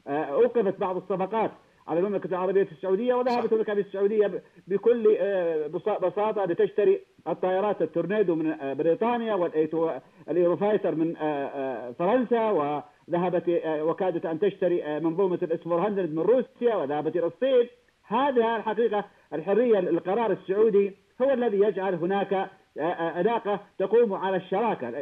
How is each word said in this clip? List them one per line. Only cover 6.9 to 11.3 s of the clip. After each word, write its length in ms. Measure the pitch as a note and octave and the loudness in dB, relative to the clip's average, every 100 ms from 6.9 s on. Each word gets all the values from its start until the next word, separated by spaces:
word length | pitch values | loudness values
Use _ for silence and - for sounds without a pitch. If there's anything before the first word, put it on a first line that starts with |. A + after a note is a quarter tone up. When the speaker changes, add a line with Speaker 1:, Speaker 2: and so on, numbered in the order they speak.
| G3 - _ - | 2 -2 _ -8
Speaker 1:
الطائرات 540 | F3 F#3 F#3 G#3 G3 | -2 0 0 0 0
التورنيدو 520 | E3 E3+ E3+ G#3+ F#3 | -2 -2 0 2 2
من، 120 | D#3+ D#3 - | 2 0 -2
آه، 120 | C#3 | -4
بريطانيا 640 | C3+ D#3+ E3 A3 A#3+ A3+ | 0 0 2 0 0 -2
والأيتو-، 680 | G3+ E3+ D#3 D#3 D#3+ E3 C3 - - - | -2 0 0 0 0 -2 -4 -12 -16 -4
الإيروفايتر 640 | D#3+ F3 F3 G3+ G#3 F#3+ | 0 2 2 2 2 0
من، 220 | D#3 E3 D3+ | 0 -2 -2
آه، 60 | D3+ | -4